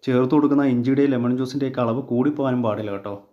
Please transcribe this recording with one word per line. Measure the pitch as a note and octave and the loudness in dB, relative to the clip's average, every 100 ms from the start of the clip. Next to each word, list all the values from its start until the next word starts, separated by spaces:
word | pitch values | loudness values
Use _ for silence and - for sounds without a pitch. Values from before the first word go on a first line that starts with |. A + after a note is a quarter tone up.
| - | 0
ചേർത്ത് | B2 B2+ D3+ | 2 4 4
കൊടുക്കുന്ന | D3 C#3+ C#3+ B2 | 4 2 2 2
ഇഞ്ചിയുടെയും | A#2+ C3+ C#3 B2+ | 2 2 2 2
ലെമൺ | A#2+ B2+ | 0 -2
ജ്യൂസിൻ്റെയൊക്കെ | C3 C#3 C3+ B2+ A#2+ | -4 -4 -4 -2 -2
അളവ് | A#2 C3 | -2 -2
കൂടിപ്പോകാനും | A#2+ C3+ D3 C3+ B2 A#2 | 0 0 0 -2 0 -2
പാടില്ല | G#2 G#2+ G2 | -4 -6 -10
കേട്ടോ. | G2+ G2+ - | -10 -14 -18